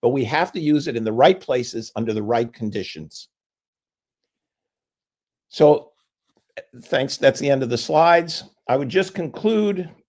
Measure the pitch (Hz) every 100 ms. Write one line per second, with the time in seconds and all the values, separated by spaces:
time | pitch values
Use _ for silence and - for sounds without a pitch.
0 | 117 139 113 151 180 202 151 151 156 117
1 | 110 113 147 190 - 127 120 - 107 -
2 | 113 107 104 117 120 - 110 107 92 78
3 | 78 - - _ _ _ _ _ _ _
4 | _ _ _ _ _ _ _ _ _ _
5 | _ _ _ _ _ - 151 147 - _
6 | _ _ _ _ _ - - 123 - 135
7 | 131 - 139 131 143 139 131 120 - 151
8 | 165 170 170 160 - _ - 131 139 180
9 | 185 - 165 - 214 220 208 196 170 -